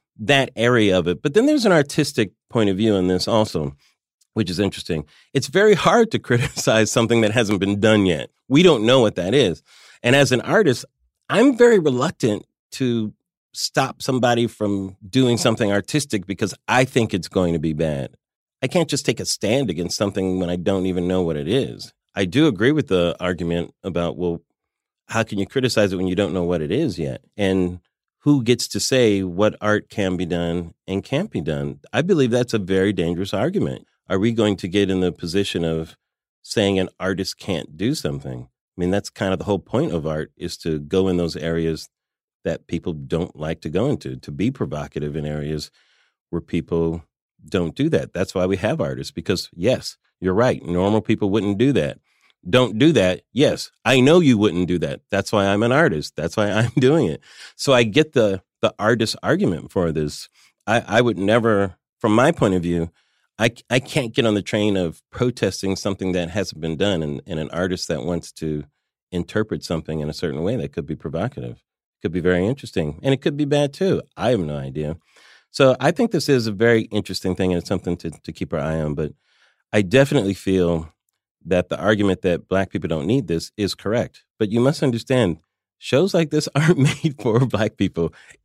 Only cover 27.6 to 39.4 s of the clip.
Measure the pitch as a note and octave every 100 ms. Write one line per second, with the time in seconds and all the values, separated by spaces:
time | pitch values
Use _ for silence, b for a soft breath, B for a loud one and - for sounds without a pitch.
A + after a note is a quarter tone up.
27.6 | F2+ F2 _ _ _ _ D3 C#3+ A2+ A#2+
28.6 | - G2+ - C3 A2+ G2 F#2+ F2 G#2+ -
29.6 | G#2+ G#2 - - F#2+ F2+ F2 F2 E2+ E2+
30.6 | E2+ - - G2 - C#3 G#3+ F#2+ D#2 C#2+
31.6 | C#2+ - - A2+ F3 E3 B2+ A#2+ B2 A2
32.6 | F2+ F#2+ G2 F#2+ E2+ F2 G#2 G2 C#3+ G3
33.6 | D#2+ B1 _ _ - F#2+ A2+ A2+ G#2 F#2+
34.6 | F#2+ G2+ F#2+ F#2 F2+ D#2+ E2+ F#2+ G2+ F2+
35.6 | E2 D#2+ D#2+ - _ _ _ _ - A#2
36.6 | G2 F#2+ F#2 - F#2 F#2+ F#2+ - - E2
37.6 | - D#2 G#2+ D#3+ D2 C#2+ C#2 B1 B1 _
38.6 | _ - F2+ G2 - - G2 F#2+